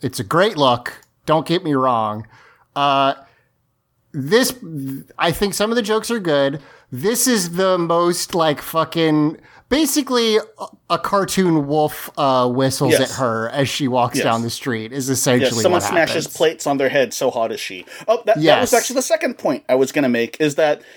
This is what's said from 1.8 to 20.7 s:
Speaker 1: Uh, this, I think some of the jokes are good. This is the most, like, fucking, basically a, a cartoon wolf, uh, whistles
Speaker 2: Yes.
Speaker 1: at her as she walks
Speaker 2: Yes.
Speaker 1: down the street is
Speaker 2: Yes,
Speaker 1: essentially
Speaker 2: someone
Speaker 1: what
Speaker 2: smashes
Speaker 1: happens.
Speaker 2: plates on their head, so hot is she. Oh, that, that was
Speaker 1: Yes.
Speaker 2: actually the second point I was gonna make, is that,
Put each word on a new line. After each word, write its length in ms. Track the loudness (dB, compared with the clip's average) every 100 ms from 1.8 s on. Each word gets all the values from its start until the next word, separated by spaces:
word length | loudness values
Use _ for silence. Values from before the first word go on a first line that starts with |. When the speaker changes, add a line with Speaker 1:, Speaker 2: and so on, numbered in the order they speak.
| 2 2 0 -4 -10 -20 -20 _ _ -2
Speaker 1:
Uh, 380 | 0 2 2 0 -8 _ _ _ _ _ _ _ _
this, 420 | -8 0 2 2 -2 -10 -10 -10 -10 -14 -4
I 140 | -2
think 220 | 0 -2
some 180 | -2 -2
of 40 | -2
the 60 |
jokes 280 | 0 -2 -2
are 100 | -4
good. 420 | 0 2 0 -2 -12 -20 -14
This 360 | -6 -2 0 2
is 240 | 0 0
the 260 | 0 0 2
most, 560 | 2 2 2 0 -2
like, 280 | 0 0 0
fucking, 760 | -4 -2 -2 0 2 4 2 -2 -14 -16 -2
basically 680 | 0 2 0 0 0 2 0
a, 40 | -2 -12 -18 -14 -4
a 80 | -4
cartoon 680 | 0 -2 0 0 2 2 0
wolf, 420 | 0 0 -4 -12 -2
uh, 300 | 2 2 2
whistles 440 | 2 0 2 2
Speaker 2:
Yes. 180 | 2 2
Speaker 1:
at 60 | -2
her 320 | -2 -2 -4
as 200 | -2 -2
she 180 | -2 0
walks 300 | 2 0 0
Speaker 2:
Yes. 60 |
Speaker 1:
down 180 | 0 0
the 80 | -2
street 420 | -6 -6 -6 -6
is 160 | -6 -4
Speaker 2:
Yes, 80 | 0
Speaker 1:
essentially 420 | 2 2 2 2
Speaker 2:
someone 200 | 2 2
Speaker 1:
what 60 | 0
Speaker 2:
smashes 360 | 0 0 -2 -6
Speaker 1:
happens. 120 | 0
Speaker 2:
plates 300 | 0 0 -2
on 100 | 0
their 120 | 2
head, 240 | 2 0
so 160 | 0 -2
hot 220 | 0 -2
is 80 | -4
she. 260 | -10 -14 -16 -10 -2
Oh, 100 | -2
that, 80 | 0
that 100 | 2
was 60 |
Speaker 1:
Yes. 300 | 4 4 4
Speaker 2:
actually 220 | 2 2 -2
the 60 |
second 340 | 0 0 -2 -4
point 260 | -4 -4 0
I 60 | 0
was 160 | 2
gonna 180 | 0 0
make, 280 | 0 -2 0
is 160 | -2 2
that, 260 | 0